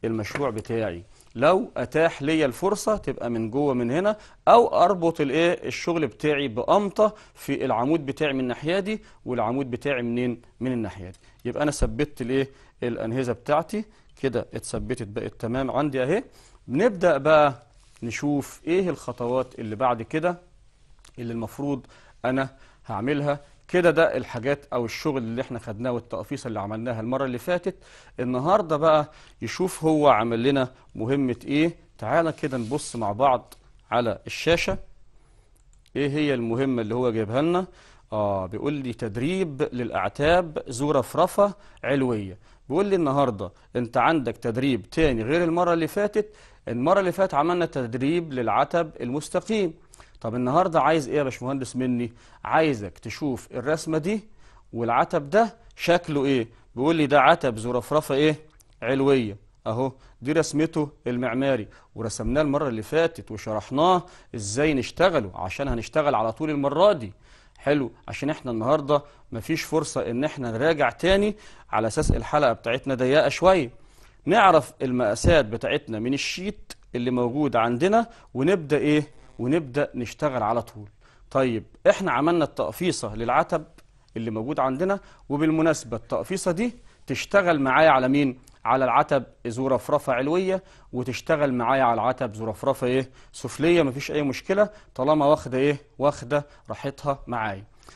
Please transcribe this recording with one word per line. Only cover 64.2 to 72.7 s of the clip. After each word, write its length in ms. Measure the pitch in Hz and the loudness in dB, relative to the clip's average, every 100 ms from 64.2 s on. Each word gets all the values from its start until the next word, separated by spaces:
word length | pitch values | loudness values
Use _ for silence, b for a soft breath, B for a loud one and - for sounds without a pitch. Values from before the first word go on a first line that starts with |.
| B | B
ازاي 400 | 117 101 113 156 | -12 -6 0 0
نشتغله، 560 | 139 113 - 185 160 98 | 0 -2 2 2 2 -2
عشان 340 | - 90 - 139 | -6 -8 -6 -4
هنشتغل 460 | 120 107 156 143 | -4 -4 -2 2
على 180 | 117 113 | 2 0
طول 180 | 113 156 | -2 -4
المرة 420 | 147 139 143 202 | -2 0 4 4
دي. 200 | 175 107 - b b b b | 4 -2 -14 b b b b
حلو، 340 | 139 147 127 - - | 0 0 0 -8 -14
عشان 220 | - 139 | -6 -4
احنا 200 | 156 131 | -4 -6
النهاردة 520 | 113 117 151 139 147 - b b | -2 2 2 2 0 0 b b
مفيش 300 | 113 - 160 | -10 -6 -6
فرصة 480 | - 156 147 135 98 | -2 -2 -2 -4 -4
ان 140 | 120 | -2
احنا 260 | 151 147 123 | -4 -4 -6
نراجع 400 | 110 156 156 127 | -2 0 2 0
تاني، 460 | - 170 196 208 208 B B B | 0 2 2 2 -4 B B B
على 160 | 107 113 | -2 0
اساس 240 | 156 - | 2 2
الحلقة 420 | - 110 151 135 | 2 0 2 2
بتاعتنا 420 | 110 117 | 2 -2